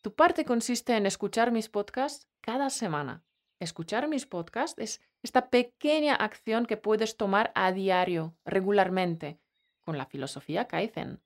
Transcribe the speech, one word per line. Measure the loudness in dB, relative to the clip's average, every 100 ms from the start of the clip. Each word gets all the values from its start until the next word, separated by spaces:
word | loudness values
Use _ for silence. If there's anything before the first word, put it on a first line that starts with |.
Tu | -8
parte | 4 4 4
consiste | 0 0 0 -4 0
en | 2 2
escuchar | -2 -2 2 2
mis | 2 -2
podcasts | -4 -4 -4 -4 -6 _ _
cada | -6 -2 -2
semana. | -2 -2 -2 -4 -10 _ _ _ _
Escuchar | -10 -8 -4 -2 -2
mis | -4 -4
podcasts | -8 -6 -4 -4 -4
es | -10 -10 _ _
esta | 0 0 4
pequeña | 2 2 _ 0 2 2
acción | 2 0 -4 -2 0 0
que | -2
puedes | 0 2 0 -2
tomar | 2 2 2
a | 2 0
diario, | 2 2 2 2 0 -4 -10
regularmente, | -2 0 4 4 4 2 0 -2 -8 -12 _ _ _ _
con | -8 -6
la |
filosofía | -6 -8 -8 -8 -6 -4 -2
Kaizen. | -4 -4 -6 -10 -12